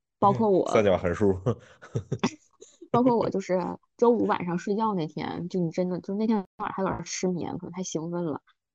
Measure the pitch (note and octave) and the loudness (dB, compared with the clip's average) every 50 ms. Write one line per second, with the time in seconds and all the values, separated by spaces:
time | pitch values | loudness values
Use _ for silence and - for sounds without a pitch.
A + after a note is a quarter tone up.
0 | _ _ _ - G#3 G3+ - - A3+ G#3 F#3+ E3 - - - A2+ G#2 G2+ F2+ F2 | _ _ _ 2 2 4 4 4 4 4 4 4 4 4 4 4 4 4 4 2
1 | G2 F2 E2+ - G#2+ G2 F#2 F2+ - B2 A2+ - - - - _ - - - G#2+ | 2 0 0 2 2 2 2 2 0 -2 -4 -4 -6 -20 -20 _ -12 -8 -8 -8
2 | - - B2+ - - - - - _ _ _ - - - _ - - - - A#3+ | -6 -6 -6 -4 -4 -4 -4 -8 _ _ _ -20 -20 -20 _ -20 -6 0 2 4
3 | B3 C4 A#3 A3 - - - G3 F#3+ - F3+ F#3 F3 F3+ F3+ - _ _ _ - | 4 4 4 4 2 0 -2 -4 -2 -2 -2 -2 -2 -4 -8 -10 _ _ _ 2
4 | A#3+ A#3+ A#3+ G3+ G3 G3 - - F3 F3+ E3+ F3 - G#3+ G3 A3 A3 G#3+ G3+ F3+ | 4 4 4 4 2 0 0 -2 -2 -2 -4 -2 -2 -2 -2 0 0 0 -2 -2
5 | D3+ D3+ - E3 - - - E3 E3+ F3 - F#3 F3 D#3+ - F#3 F3+ F3+ F3+ E3 | -4 -4 -6 -6 -6 -6 -6 -6 -6 -4 -2 -2 -2 -2 -2 -2 -2 -2 -4 -6
6 | - - G3 G#3 A3 A3 A3 G3+ F#3 - _ - G#3+ - - G3 F#3+ F3 - - | -6 -6 -4 -2 0 0 0 0 -2 -6 _ -10 -8 -6 -4 -4 -2 -2 -4 -4
7 | E3+ - - - F#3+ F#3 F3+ D#3 - - - E3+ F3+ E3+ E3+ F#3 F#3 - - D#3 | -8 -10 -6 -4 -2 -2 -2 -2 -4 -6 -8 -10 -10 -10 -10 -10 -8 -6 -6 -6
8 | D#3+ E3+ F3 F3 F3 D#3+ C3+ - _ _ _ _ _ _ | -6 -6 -6 -4 -4 -4 -6 -8 _ _ _ _ _ _